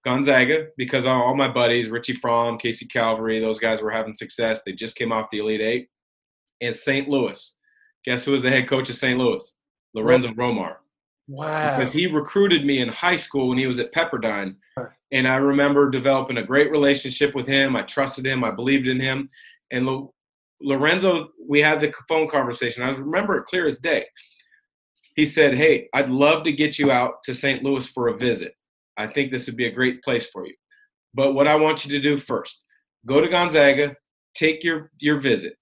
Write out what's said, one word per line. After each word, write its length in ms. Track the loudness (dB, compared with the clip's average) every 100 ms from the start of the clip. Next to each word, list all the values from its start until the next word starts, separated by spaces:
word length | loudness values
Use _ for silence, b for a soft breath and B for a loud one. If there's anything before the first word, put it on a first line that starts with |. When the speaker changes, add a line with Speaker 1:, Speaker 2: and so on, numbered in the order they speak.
Speaker 1:
Gonzaga, 600 | -2 0 4 4 4 0 -2 -8
because 300 | -2 0 2
all 280 | 2 2
my 140 | 2 0
buddies, 400 | 2 2 2 0
Richie 260 | -6 -6
Fromm, 440 | -6 0 0 0 -4
Casey 280 | -6 -6 -6
Calvary, 540 | -2 0 0 -2 -2
those 180 | -2 -2
guys 220 | -2 -2
were 100 | -4
having 240 | -4 -6
success. 480 | -10 -12 -4 -2 -2
They 80 | -6
just 240 | -10 -10 -6
came 160 | -4
off 180 | -4 -4
the 80 | -4
Elite 220 | -4 -2
Eight. 260 | -2 -2 -6 _ _ _ _ _ _ _
And 140 | -8
Saint 340 | -6 -2 -2 0
Louis. 480 | 0 0 -6 -18 _ _ _ _ _
Guess 200 | -6 -4
who 60 | 0
was 80 | 0
the 80 | 2
head 200 | 2 2
coach 200 | -2 -2
of 80 | -2
Saint 220 | 0 2
Louis? 360 | 2 0 -8 _ _ _ _
Lorenzo 400 | -4 4 4 2
Speaker 2:
Ro- 180 | -2 -2
Speaker 1:
Romar. 240 | -2 -6 -10 _ _ _ _ -18
Speaker 2:
Wow. 500 | -10 -6 -2 -2 0
Speaker 1:
Because 160 | -2
he 140 | -2 -2
recruited 580 | -2 -2 2 4 4
me 160 | 2 0
in 80 | -2
high 280 | -2 -2 -2
school 320 | -2 -2 0
when 100 | 0
he 80 | 0
was 140 | -2
at 120 | -2
Pepperdine. 640 | -2 -2 -2 -4 -4 -6 -12 B B
Speaker 2:
Huh. 80 | -12 B _
Speaker 1:
And 140 | 0 2
I 100 | 2
remember 540 | 2 4 4 4 4
developing 480 | 2 2 0 0 -6
a 80 | 0
great 240 | 2 4
relationship 640 | 4 2 2 -2 -2 0
with 120 | 0 0
him. 280 | 2 2
I 80 | 0
trusted 420 | -2 -4 -4 -4
him. 200 | -4 -2
I 60 | -2
believed 360 | -2 0 0 0
in 140 | -2
him. 280 | -2 -4 -8 B B B _
And 120 | -4
Lo-, 300 | -2 -4 -8 _ _ _ _ _
Lorenzo, 680 | -2 0 2 2 2 0 -4 _ 0
we 140 | 4
had 200 | 4 2
the 120 | -2 -4 -2
phone 200 | 0 2
conversation. 540 | 0 -2 -4 -6 -4
I 80 | -4
remember 460 | -4 -2 -2 0 -2
it 100 | -2
clear 200 | -2 -2
as 120 | -2
day. 280 | -2 -2 -4 b b b b b b _ _ _ _ 0
He 100 | 0
said, 300 | 6 4 6
"Hey, 320 | 4 4 0
I'd 160 | -2 0
love 360 | 4 4 4
to 80 | 0
get 260 | 0 -2 2
you 120 | 2
out 320 | 2 0 -4
to 100 | -10
Saint 280 | -4 -4 -2
Louis 240 | -2 -2 -4
for 220 | -2 -2
a 80 | 0
visit. 380 | -2 -2 -6 _ _ _ _ -10
I 100 | -6
think 220 | -4 -2
this 160 | -4 -8
would 100 | -4
be 100 | -4
a 60 |
great 300 | 0 -2 -2
place 240 | -4 -4 -4
for 200 | -12 -14
you. 80 | -16 _ b b _ _
But 200 | 0 0
what 140 | 4 4
I 80 | 6
want 280 | 4 0
you 60 | -4
to 80 | -2
do 160 | 0 0
first, 440 | -2 -8 -8 -20 _ _ _ _ 2
go 140 | 2
to 80 | 4
Gonzaga, 680 | 2 4 6 6 6 0 -4 _ _ _
take 280 | 0 0 0
your, 280 | -4 -4 -8 _
your 220 | 0 2
visit. 360 | 2 0 -2 -14